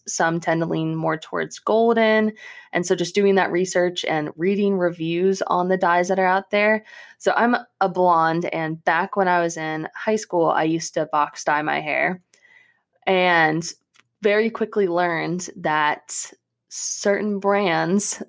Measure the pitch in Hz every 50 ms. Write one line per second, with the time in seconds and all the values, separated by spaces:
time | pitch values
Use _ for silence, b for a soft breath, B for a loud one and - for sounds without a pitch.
0 | _ - - - 175 165 165 170 165 175 165 165 165 170 165 160 160 160 160 160
1 | 160 160 160 156 - - - 165 160 165 - - - - 208 220 226 233 233 226
2 | 226 214 220 220 214 214 214 B B B B B B B - 175 175 - 190 175
3 | 175 175 - 208 202 196 196 190 175 - - 175 185 185 - 185 180 180 175 175
4 | - - 156 156 151 151 - 156 165 190 202 196 202 196 196 185 175 175 170 165
5 | 160 165 170 170 185 190 190 190 - - - 180 180 180 185 180 185 175 175 175
6 | 180 185 185 190 190 185 185 196 190 - - 208 208 214 220 214 214 B B B
7 | B B B B - - - - 220 240 247 - - - _ _ 190 190 170 185
8 | 180 180 175 165 165 165 165 170 175 - - 165 160 156 160 160 _ - 165 165
9 | 190 190 - 202 190 180 180 175 170 170 165 160 156 156 156 156 156 - - -
10 | - 220 220 214 214 - - 170 165 156 - 143 160 160 160 165 165 - - 170
11 | 156 151 - 151 147 147 - - - - 151 151 151 151 143 147 156 151 139 135
12 | 147 160 185 180 _ _ b b b b b b b b b b b b b _
13 | _ - 190 185 180 180 175 165 160 156 156 165 170 - - _ _ _ _ _
14 | _ _ _ _ 202 208 202 214 220 226 226 - 226 214 - 214 202 175 170 175
15 | 180 175 165 160 156 160 170 185 180 - - - 170 160 151 151 151 151 - -
16 | _ - - - - - - _ _ _ _ _ _ _ - - - - - -
17 | - 208 202 - 208 214 202 196 196 196 202 202 208 180 165 160 165 165 185 202
18 | - - - - -